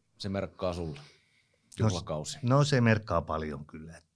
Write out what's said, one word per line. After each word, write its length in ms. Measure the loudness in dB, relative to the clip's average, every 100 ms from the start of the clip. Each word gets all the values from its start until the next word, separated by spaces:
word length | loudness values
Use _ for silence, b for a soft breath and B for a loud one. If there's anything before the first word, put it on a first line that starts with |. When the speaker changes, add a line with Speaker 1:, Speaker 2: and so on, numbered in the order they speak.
| _ -10
Speaker 1:
se 120 | -4
merkkaa 440 | -4 -4 -4 -4
sulle, 260 | -2 -6 -8
Speaker 2:
No 40 | b b b b b b b
s-, 100 | 0
Speaker 1:
juhlakausi? 600 | 0 0 -4 -6 -6 -4
Speaker 2:
no 220 | 2 4
se 180 | 4 4
merkkaa 400 | 4 4 2 0
paljon 440 | 0 -4 -4 -8 -12
kyllä. 360 | -14 -16 -18 _